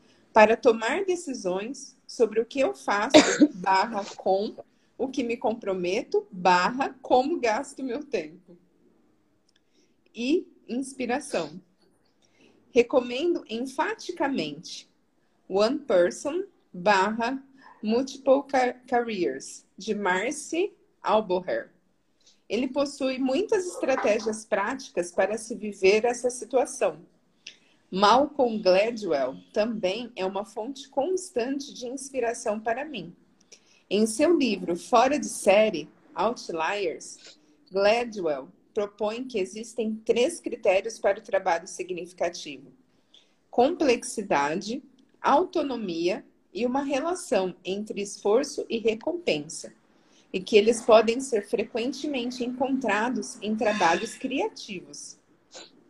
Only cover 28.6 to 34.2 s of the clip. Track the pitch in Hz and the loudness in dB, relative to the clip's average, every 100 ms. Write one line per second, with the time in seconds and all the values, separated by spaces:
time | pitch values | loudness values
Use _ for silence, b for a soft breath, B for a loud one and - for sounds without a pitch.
28.6 | 185 185 220 233 196 143 135 180 - 220 | 4 4 4 -2 -2 0 -2 -6 -4 -2
29.6 | 226 214 185 214 240 - 190 196 214 226 | 0 0 -2 -4 -8 -6 -4 -4 -8 -10
30.6 | 226 277 - 277 320 370 - 233 247 277 | -10 -12 -6 -4 -2 -2 -4 -4 -2 -4
31.6 | - 190 240 269 - 262 233 240 226 214 | -8 -12 -10 -10 -8 -4 -4 -2 -4 -4
32.6 | 226 233 311 240 165 - _ _ b b | -2 -4 -6 -10 -12 -16 _ _ b b
33.6 | b b - 202 220 - | b b -2 0 2 2